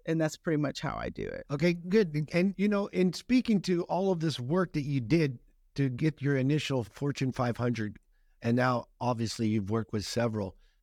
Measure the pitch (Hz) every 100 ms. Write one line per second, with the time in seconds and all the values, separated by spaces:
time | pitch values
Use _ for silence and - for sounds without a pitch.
0 | - 160 156 - 175 151 143 - 135 110
1 | 120 - 50 50 - 143 175 175 175 214
2 | 180 147 151 175 196 185 208 202 202 180
3 | 180 - - 254 - 202 185 170 175 170
4 | 196 175 160 123 123 180 175 151 147 139
5 | 110 165 147 123 _ _ _ - 135 123
6 | 156 - 139 135 135 151 - 131 107 -
7 | 143 - 131 117 120 110 123 113 104 -
8 | _ _ _ _ 117 120 127 120 - -
9 | 123 117 110 - 110 110 98 113 107 107
10 | - 117 117 110 92 - _ _